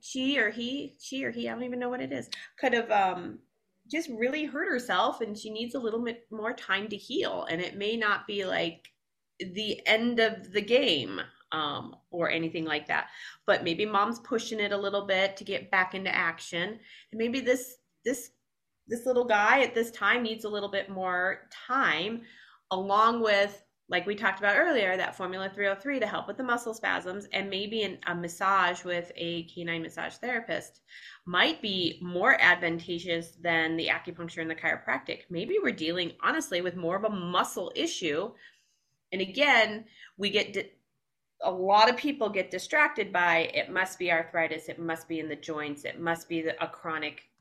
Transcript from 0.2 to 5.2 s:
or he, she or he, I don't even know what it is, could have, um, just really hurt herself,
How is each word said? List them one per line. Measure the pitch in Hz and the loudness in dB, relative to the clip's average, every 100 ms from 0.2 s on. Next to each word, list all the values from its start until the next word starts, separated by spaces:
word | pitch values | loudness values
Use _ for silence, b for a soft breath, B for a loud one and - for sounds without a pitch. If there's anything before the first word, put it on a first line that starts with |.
| 269 277 | 0 2
or | 214 | 2
he, | 233 240 285 285 - | 0 -4 -4 -8 -12
she | - 269 | -10 -6
or | 247 | -6
he, | 233 233 | -4 -6
I | |
don't | 226 | -6
even | 247 247 | -6 -4
know | 247 | -4
what | 247 | -4
it | - | -6
is, | 262 - B B - | -6 -8 B B -2
could | 262 | 2
have, | 240 233 | 2 4
um, | 208 185 180 170 - _ _ _ _ - | 4 4 0 -6 -12 _ _ _ _ -6
just | 302 320 | -6 -4
really | 220 247 302 | -2 0 0
hurt | 294 269 370 | -4 -2 -2
herself, | 247 226 185 240 254 | -2 0 2 2 0